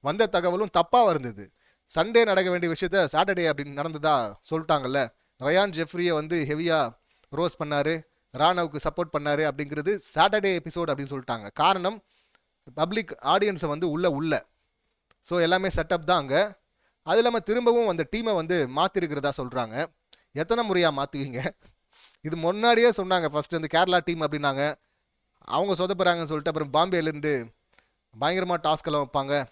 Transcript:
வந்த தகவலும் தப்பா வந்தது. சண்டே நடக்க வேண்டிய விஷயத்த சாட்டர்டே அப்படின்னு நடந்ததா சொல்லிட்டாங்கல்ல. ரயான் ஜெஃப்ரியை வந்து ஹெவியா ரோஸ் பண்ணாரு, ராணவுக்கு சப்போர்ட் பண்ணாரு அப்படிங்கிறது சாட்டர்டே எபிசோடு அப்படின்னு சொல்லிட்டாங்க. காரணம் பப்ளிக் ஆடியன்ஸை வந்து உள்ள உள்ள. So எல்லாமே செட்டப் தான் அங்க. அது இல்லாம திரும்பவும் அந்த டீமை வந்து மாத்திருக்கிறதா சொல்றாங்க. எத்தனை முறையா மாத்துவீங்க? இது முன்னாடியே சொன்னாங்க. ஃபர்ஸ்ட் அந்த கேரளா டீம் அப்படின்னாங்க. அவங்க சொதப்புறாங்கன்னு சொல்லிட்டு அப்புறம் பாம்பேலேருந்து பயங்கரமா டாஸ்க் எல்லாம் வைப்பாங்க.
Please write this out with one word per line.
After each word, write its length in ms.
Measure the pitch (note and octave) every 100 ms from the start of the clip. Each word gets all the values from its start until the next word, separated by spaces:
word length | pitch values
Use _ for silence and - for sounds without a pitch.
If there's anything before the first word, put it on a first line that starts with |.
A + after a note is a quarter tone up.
வந்த 220 | C#3 F#3+ G#3+
தகவலும் 440 | F3+ F3 F3+ G#3
தப்பா 340 | F3 E3+ B3
வந்தது. 420 | A3 D#3+ B2 G#2 G2 _ _ _ _
சண்டே 340 | D#3+ F#3+ A#3
நடக்க 260 | A3 F#3+ F#3
வேண்டிய 220 | F3 E3+
விஷயத்த 360 | E3 F#3 F#3+ D#3
சாட்டர்டே 340 | D#3 F#3 F3+ E3
அப்படின்னு 240 | C#3+ C#3+
நடந்ததா 420 | C#3+ D#3+ D3+ D#3 C#3+ A2 G2
சொல்லிட்டாங்கல்ல. 580 | - D#3+ D#3 D3+ B2+ C#3 B2 _ _ _
ரயான் 320 | C3 F3+ G3+
ஜெஃப்ரியை 400 | D#3+ D#3+ F3 F3
வந்து 320 | D#3 D#3 E3+
ஹெவியா 340 | C#3 D3+ E3+ D#3+ A#2+ - _ _ _
ரோஸ் 260 | C#3+ E3+ -
பண்ணாரு, 360 | D3+ D3 D3 E3 - _ _
ராணவுக்கு 440 | C3 D#3+ F3+ E3 D3
சப்போர்ட் 340 | D#3+ E3 E3+
பண்ணாரு 300 | D3+ D3 D3
அப்படிங்கிறது 580 | D3+ C#3 C#3+ D3 D3+ G#3
சாட்டர்டே 460 | - D3+ F#3+ G#3+ G3
எபிசோடு 360 | F3 E3 F3 E3
அப்படின்னு 220 | C#3+ C3+
சொல்லிட்டாங்க. 380 | C3+ - A#2 G2+
காரணம் 420 | - D#3+ F#3+ F3+ A3 _ _ _ _ _ _ -
பப்ளிக் 380 | B2+ E3 G#3+ G3 -
ஆடியன்ஸை 440 | B2+ F#3 G#3 F3+ D#3+
வந்து 240 | D3 F3
உள்ள 200 | D3+ F3+
உள்ள. 360 | C#3 D#3+ C#3+ - _ _ _ _ _ _ _
So 160 | - F3
எல்லாமே 280 | E3 F#3 F#3+
செட்டப் 360 | E3+ D#3 F3
தான் 160 | D#3 F3+
அங்க. 160 | C3+ C#3+ G#3 G3 _ _ _ _ D3
அது 120 | G3
இல்லாம 200 | A#3+ A#3
திரும்பவும் 500 | - A3+ A#3+ A#3 A3+
அந்த 180 | E3 D#3
டீமை 240 | A3 A3+
வந்து 340 | F#3+ D#3+ F3+ C3
மாத்திருக்கிறதா 600 | C3+ F#3 G3 E3+ D3 C#3 C3+
சொல்றாங்க. 400 | B2+ B2 A2+ A#2 E3 _ _ - _
எத்தனை 320 | C#3+ E3 A3+
முறையா 260 | A3 F3+ E3
மாத்துவீங்க? 480 | C#3 C#3 C#3+ C#3 B2 C#3 - _ _ _ - - _
இது 120 | D3+ E3
முன்னாடியே 540 | D#3+ G3+ A#3 A3+ A#3+
சொன்னாங்க. 360 | G#3 F#3 F#3 D#3
ஃபர்ஸ்ட் 260 | D3 D3
அந்த 140 | E3 D#3
கேரளா 280 | E3 F3+ F3+
டீம் 160 | E3+ E3+
அப்படின்னாங்க. 420 | D3+ D3+ D3 C3+ D3 D3 _ _ _ _ _ _
அவங்க 300 | - C#3 G3
சொதப்புறாங்கன்னு 520 | F3 F#3 F#3 F3+ E3+ D#3+
சொல்லிட்டு 260 | D3+ D3
அப்புறம் 180 | D#3 D3
பாம்பேலேருந்து 600 | D3 F3+ F3+ D#3+ D3+ D3+ C#3 A2+ _ _ _ _ _ _
பயங்கரமா 420 | A2 C#3+ F#3 F3+ F3
டாஸ்க் 240 | D#3 D#3 -
எல்லாம் 180 | D3+
வைப்பாங்க. 300 | C#3 C#3+ C3+ C#3+ C3